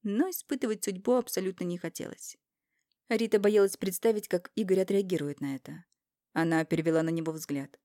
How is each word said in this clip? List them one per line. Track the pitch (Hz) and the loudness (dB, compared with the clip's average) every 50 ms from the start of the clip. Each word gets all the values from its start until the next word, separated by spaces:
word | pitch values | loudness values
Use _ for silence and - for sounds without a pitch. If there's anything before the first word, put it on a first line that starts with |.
Но | - 208 202 226 330 381 | -2 -2 0 2 0 0
испытывать | 349 - - - 285 262 - 226 214 208 | -2 -10 -6 -6 -4 -4 -2 -4 -4 -4
судьбу | - 208 190 180 - - | -4 -6 -6 -2 0 2
абсолютно | 247 254 247 - - 190 190 185 185 - 180 | 2 2 2 0 -4 -4 -4 -4 -4 -4 -4
не | 175 175 175 | -4 -4 -4
хотелось. | - 165 _ - - - - - - - - _ _ _ _ _ _ _ _ _ _ _ _ _ _ _ | -6 -8 _ -8 -12 -12 -12 -14 -16 -18 -18 _ _ _ _ _ _ _ _ _ _ _ _ _ _ _
Рита | 233 214 226 220 220 208 | 0 0 2 2 2 4
боялась | 202 208 214 208 196 196 - | 4 6 6 6 4 4 2
представить, | _ - 190 180 - - 233 220 208 196 | _ -4 -4 -4 0 0 2 2 2 -2
как | - - 175 - - _ | -2 -4 -4 -4 -4 _
Игорь | - 220 185 190 190 | -4 0 2 2 2
отреагирует | 190 185 196 196 202 185 180 156 147 143 143 - | 2 2 2 0 2 2 -2 -2 -2 -4 -6 -6
на | 147 139 135 | -6 -6 -6
это. | 131 _ - 147 170 175 _ _ _ _ _ _ _ _ _ | -8 _ -14 -16 -16 -18 _ _ _ _ _ _ _ _ _
Она | _ 160 165 165 165 160 160 | _ -2 0 2 2 0 0
перевела | - 175 165 156 165 160 160 | 0 -2 0 2 2 2 2
на | 160 165 | 2 2
него | 165 165 160 165 | -2 -2 -4 -4
взгляд. | 160 160 151 - 147 139 135 131 - _ | -6 -8 -8 -6 -6 -6 -6 -10 -16 _